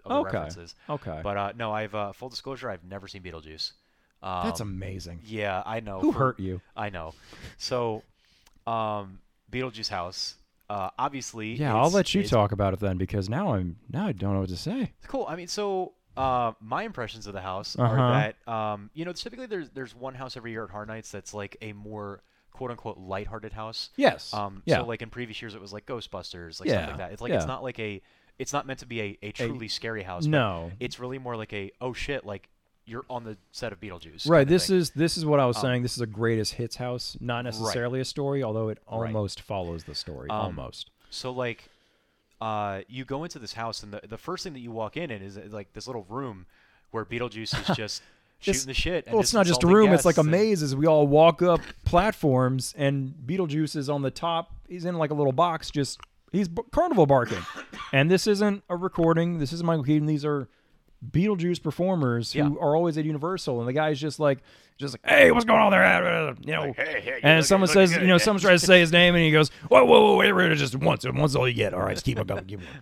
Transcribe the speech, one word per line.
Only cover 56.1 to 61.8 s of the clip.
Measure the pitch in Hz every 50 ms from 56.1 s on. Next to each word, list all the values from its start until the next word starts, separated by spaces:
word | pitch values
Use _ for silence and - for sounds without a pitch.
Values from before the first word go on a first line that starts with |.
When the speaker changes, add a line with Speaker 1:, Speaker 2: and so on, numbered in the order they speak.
| _ _ _ _ -
Speaker 2:
he's | 185 208 170
b-, | 165 196 226 _
carnival | - 294 339 359 311 208 160
barking. | 139 139 131 120 107 110 92
Speaker 1:
<coughs> | 82 - - - - - - - - - -
Speaker 2:
And | 135 139 160
this | 185 185 -
isn't | 220 208 196 208 208 202 202 - -
a | 180
recording. | 175 180 185 - - 170 165 165 165 170 170 175 165
This | 147 131 160
isn't | 170 170 165
Michael | 165 160 131
Keaton. | 127 156 151 151 151
These | 156 147 143
are | 151 147 143 131 - _ _ _ _ _ _ _ _ _ - - 113
Beetlejuice | - 151 185 214 208 180 160 175 175 170
performers | - 156 139 -